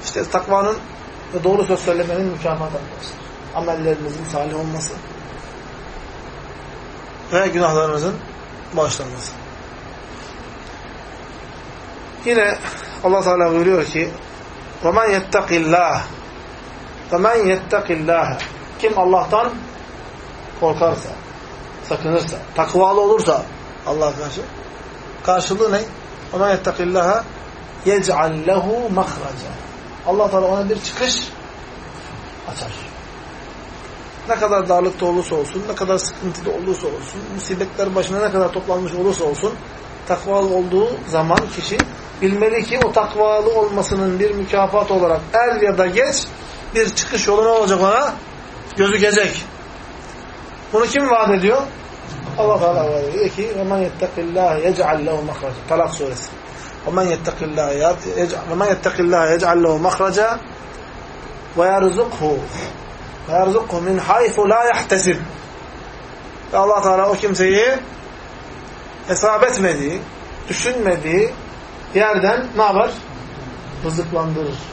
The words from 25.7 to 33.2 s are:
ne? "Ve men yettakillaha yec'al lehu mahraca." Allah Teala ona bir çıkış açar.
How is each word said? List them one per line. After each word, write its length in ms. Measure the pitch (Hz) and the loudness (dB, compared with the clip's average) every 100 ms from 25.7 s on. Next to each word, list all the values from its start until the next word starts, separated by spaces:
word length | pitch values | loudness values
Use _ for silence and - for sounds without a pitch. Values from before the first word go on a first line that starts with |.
ne? 80 | 202 220 - - - - | 2 -2 -10 -16 -16 -8
"Ve 40 | 185 | 0
men 120 | 202 | 2
yettakillaha 720 | 190 190 175 175 185 175 214 226 - - - - - 185 | 2 0 -2 0 4 4 2 0 -12 -16 -16 -16 -2 2
yec'al 460 | 202 185 151 160 156 160 | 2 4 2 2 2 2
lehu 440 | 190 180 233 240 | 2 2 0 0
mahraca." 600 | 190 185 - 143 135 - - - - - - - | 0 0 -4 -8 -10 -10 -12 -14 -16 -16 -8 0
Allah 240 | 190 208 | 2 4
Teala 160 | 190 185 | 4 2
ona 220 | 196 196 | 2 0
bir 140 | 208 | -2
çıkış 460 | - - 254 - - - - - - - - - - - - - - | -4 -2 0 0 -4 -12 -16 -16 -16 -16 -14 -14 -14 -14 -14 -14 -12
açar. 200 | - 113 - - - - - | -10 -10 -10 -14 -14 -16 -16